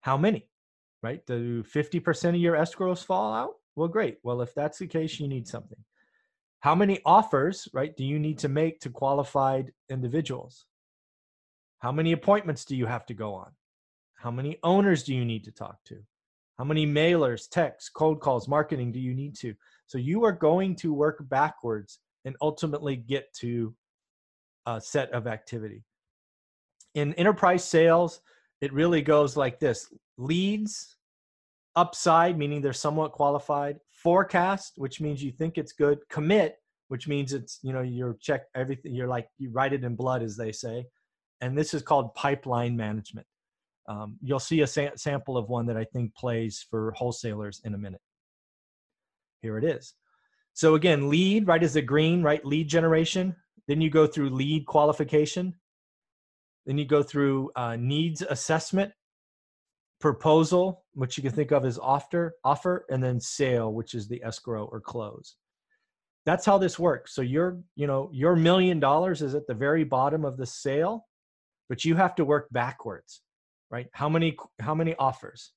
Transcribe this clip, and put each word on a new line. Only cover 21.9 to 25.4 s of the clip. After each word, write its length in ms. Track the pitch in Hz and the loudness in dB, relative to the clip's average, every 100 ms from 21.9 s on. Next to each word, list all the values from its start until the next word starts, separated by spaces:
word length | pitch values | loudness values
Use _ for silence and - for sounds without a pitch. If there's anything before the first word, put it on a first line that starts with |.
| - _ _ | -20 _ _
and 120 | 127 135 | -14 -4
ultimately 560 | 151 151 160 147 143 135 | -4 -2 -4 -4 -4 -6
get 380 | 117 139 - - | -4 -4 -6 -10
to 340 | 120 120 113 113 _ _ _ _ _ _ _ _ | -6 -4 -6 -8 _ _ _ _ _ _ _ _
a 160 | - 113 | -8 -8
set 320 | - 147 131 | -4 -4 -2
of 140 | 123 113 | -6 -6
activity. 580 | 110 | -10